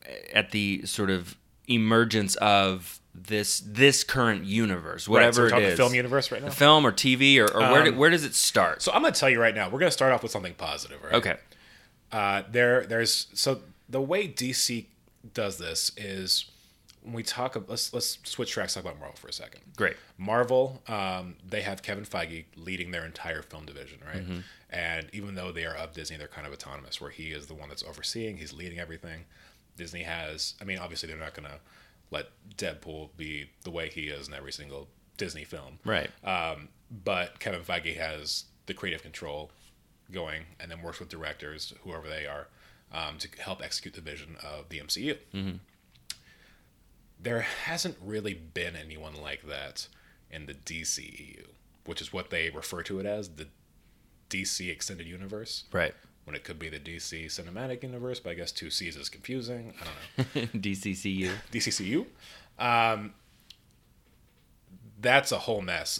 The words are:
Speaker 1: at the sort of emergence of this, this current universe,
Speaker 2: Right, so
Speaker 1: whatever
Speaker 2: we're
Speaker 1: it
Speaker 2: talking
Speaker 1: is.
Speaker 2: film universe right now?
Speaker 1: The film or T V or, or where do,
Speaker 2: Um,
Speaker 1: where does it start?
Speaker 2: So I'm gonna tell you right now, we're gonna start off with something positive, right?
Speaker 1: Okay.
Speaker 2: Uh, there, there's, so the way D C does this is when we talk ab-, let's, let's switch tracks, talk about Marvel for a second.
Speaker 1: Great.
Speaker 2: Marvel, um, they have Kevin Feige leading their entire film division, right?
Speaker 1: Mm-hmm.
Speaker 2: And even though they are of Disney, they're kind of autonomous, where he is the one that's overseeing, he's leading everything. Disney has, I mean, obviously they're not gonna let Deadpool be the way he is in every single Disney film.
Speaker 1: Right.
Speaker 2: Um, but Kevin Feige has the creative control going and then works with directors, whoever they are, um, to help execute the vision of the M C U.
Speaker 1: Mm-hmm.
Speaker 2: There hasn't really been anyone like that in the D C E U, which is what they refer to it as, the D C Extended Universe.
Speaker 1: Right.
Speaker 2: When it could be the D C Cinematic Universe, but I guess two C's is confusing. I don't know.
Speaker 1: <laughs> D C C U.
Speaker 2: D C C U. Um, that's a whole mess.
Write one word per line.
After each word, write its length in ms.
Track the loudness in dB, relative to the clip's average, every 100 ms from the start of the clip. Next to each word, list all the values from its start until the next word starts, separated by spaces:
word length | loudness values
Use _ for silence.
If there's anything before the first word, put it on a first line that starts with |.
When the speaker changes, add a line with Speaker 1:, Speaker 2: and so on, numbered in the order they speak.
| -16 -14 0
Speaker 1:
at 180 | 2 2
the 340 | 2 0 0 -2
sort 240 | 0 2
of 280 | 0 -2 -12 _ _ 0
emergence 680 | 4 6 6 6 4 2 4
of 640 | 8 8 6 2 -6 -16 _
this, 480 | -16 -2 0 0 -2 -2
this 380 | 6 6 6
current 420 | 2 2 2 2 2
universe, 640 | 2 2 0 -4 -6 4
Speaker 2:
Right, 40 |
so 0 |
Speaker 1:
whatever 300 | 8 8 8
Speaker 2:
we're 40 | 8
Speaker 1:
it 20 |
Speaker 2:
talking 140 | 8 6
Speaker 1:
is. 120 | 8
Speaker 2:
film 160 | 6
universe 380 | 6 4 2 2
right 100 | -2
now? 80 | -2
Speaker 1:
The 60 | 8
film 300 | 10 10 10
or 60 |
T 240 | 6 4 8
V 240 | 10 10
or, 60 | 10
or 60 | 8 8
where 120 | 8
do, 60 | 8
Speaker 2:
Um, 60 | 8
Speaker 1:
where 120 | 8
does 140 | 8 4
it 100 | 2
start? 460 | 4 6 4 4
Speaker 2:
So 100 | 2
I'm 100 | 4
gonna 120 | 4
tell 160 | 4 6
you 100 | 6
right 160 | 6 4
now, 140 | 0
we're 100 | 2
gonna 120 | 2
start 200 | 6 6
off 100 | 6
with 80 | 2
something 220 | -4 -6
positive, 480 | -6 -4 -4 -6 -12
right? 100 | 2
Speaker 1:
Okay. 240 | 4 4 0 -6 -20 -20 -20 -20 _ _
Speaker 2:
Uh, 320 | 0 2 0 2
there, 340 | 4 6 6 4
there's, 420 | 2 2 0 -2
so 280 | 0 0 0 -4 -20 -4
the 120 | -2
way 260 | 0 0 -2
D 260 | -4 -2
C 360 | 0 0 -2 -8 _ _ _ -8
does 240 | -4 -4 -4
this 340 | -6 -2 -2 -4
is 480 | -8 -4 0 0 -2 -12 _ _ -20 -18
when 100 | -10
we 100 | -8
talk 320 | -6 -2 -2 -4
ab-, 140 | -6
let's, 240 | -6 -4
let's 260 | -4 -4 -6 -8
switch 260 | -6 -4
tracks, 220 | -2 -2 -4
talk 80 |
about 160 | -6 -10
Marvel 160 | -14 -16
for 100 | -12
a 60 |
second. 280 | -12 -12 -18 -12 0
Speaker 1:
Great. 200 | 2 2 -10 -8
Speaker 2:
Marvel, 640 | 2 2 6 4 4 -2 -6
um, 480 | -4 -2 -4 -8 -14 -8
they 140 | -6
have 200 | -4 -6
Kevin 240 | -6 -8 -6
Feige 400 | -6 -6 -8 -14 -14
leading 360 | -8 -6 -6
their 140 | -8 -8
entire 360 | -10 -8 -8
film 240 | -10 -16 -16
division, 340 | -16 -18 -18 -12
right? 160 | -10
Speaker 1:
Mm-hmm. 180 | -8 -8 -10 -20 _
Speaker 2:
And 380 | -4 -2 -4 -6
even 220 | -10 -10 -8
though 160 | -8
they 140 | -6 -6
are 80 | -6
of 180 | -10
Disney, 240 | -10 -10 -12
they're 100 | -14
kind 180 | -14 -14
of 80 |
autonomous, 480 | -14 -14 -16 -12 -12
where 80 | -12
he 220 | -12 -12
is 160 | -12 -12
the 80 | -16
one 140 | -14
that's 120 | -14
overseeing, 540 | -14 -10 -8 -6 -8 -10
he's 160 | -14
leading 240 | -14 -12 -10
everything. 460 | -12 -12 -14 -16 -18 -20 -20 _ _ -16
Disney 260 | -12 -10
has, 500 | -8 -8 -8 -8 -8 -8
I 20 | -8
mean, 120 | -8
obviously 280 | -8 -10 -10
they're 80 | -10
not 160 | -12
gonna 260 | -12 -16 -18 _ -20 -20 _ _
let 160 | -10 -10 _ -18 -8
Deadpool 520 | -8 -8 -12 -14 -14 -14
be 320 | -10 -10 -12 _
the 80 | -10
way 180 | -8 -8
he 200 | -6 -8
is 180 | -8 -12
in 60 |
every 180 | -14 -12
single 380 | -12 -12 -14 -16 _ _ -8
Disney 280 | -8 -8 -12
film. 340 | -14 -16 -10 -2
Speaker 1:
Right. 260 | -2 -2 -6 -2
Speaker 2:
Um, 420 | 0 0 -4 -12 _ -20
but 480 | -8 -2 -2 -2 -6
Kevin 220 | -6 -6
Feige 340 | -4 -4 -4 -4
has 460 | -6 -6 -6 -6 -8 _ -12
the 60 |
creative 280 | -8 -6 -6
control 480 | -8 -12 -10 -10 -12 _ -20 _ _ _ -14
going 320 | -10 -8 -8 -12 -18
and 100 | -16
then 100 | -12
works 180 | -12 -12
with 100 | -14
directors, 640 | -10 -8 -8 -10 -12 -12 -14
whoever 240 | -14 -12 -10
they 180 | -8 -8
are, 220 | -10 -14 _ -20 _ _
um, 240 | -10 -8 -8
to 80 | -12 -12
help 200 | -10 -10
execute 300 | -8 -10 -10
the 80 | -14
vision 340 | -14 -14 -16 -16
of 260 | -14 -14 -14
the 100 | -14
M 100 | -8
C 140 | -6
U. 120 | -4 -8 -10
Speaker 1:
Mm-hmm. 240 | -8 -8 -10 -16 _ _ _ -18 -18 _ -20 _ _ _ _ _ _ _ -12
Speaker 2:
There 200 | -4 -4 -4 -6 -6
hasn't 320 | -6 -6 -8
really 300 | -8 -6 -6
been 420 | -8 -10 -8 -6 -8
anyone 400 | -12 -14 -14 -12
like 280 | -12 -12 -10
that 400 | -10 -10 -12 -14 _ _ _ _
in 140 | -16 -14
the 60 |
D 300 | -14 -12 -8
C 200 | -6 -8
E 320 | -10 -18 -20 -20
U, 60 | -20 _ _ _ -14
which 160 | -12
is 100 | -10
what 180 | -10 -6
they 200 | -4 -4
refer 320 | -6 -8 -8
to 160 | -6 -6
it 60 | -4
as, 240 | -6 -8
the 180 | -14 -18 _ _ _ _ _ _ _ -8
D 140 | -6 -4
C 240 | -6 -6
Extended 380 | -8 -10 -10 -14
Universe. 580 | -14 -12 -12 -10 -12 -4
Speaker 1:
Right. 220 | 0 0 -2 -18 _
Speaker 2:
When 120 | -12 -12
it 80 |
could 140 | -10 -12
be 100 | -12
the 100 | -12
D 200 | -12 -12
C 260 | -10 -10 -10
Cinematic 580 | -10 -10 -10 -8 -8
Universe, 360 | -10 -10 -8 -8
but 100 | -8
I 20 | -8
guess 160 | -10
two 180 | -10 -8
C's 260 | -6 -6 -8
is 140 | -12
confusing. 640 | -12 -10 -8 -8 -10 -12 -14
I 420 | -14 -14 -8 -4 -4
don't 20 | -4 -4
know. 60 | -2
Speaker 1:
<laughs> 0 |
D 140 | -2 -2
C 180 | -4
C 160 | -4 -2
U. 200 | -2 -2 -4 -6
Speaker 2:
D 80 | -4
C 100 | -2
C 140 | -2 -2
U. 220 | -2 -2 -10 -20 -20 -16 -2
Um, 540 | 2 6 4 2 -4 -14 _ _ -20 -20 _ _ _ _ _ _ _ _ _ _ _ -20 -20 -2
that's 320 | 4 4 4
a 80 | 0
whole 220 | -2 -2
mess. 380 | -2 -4 -4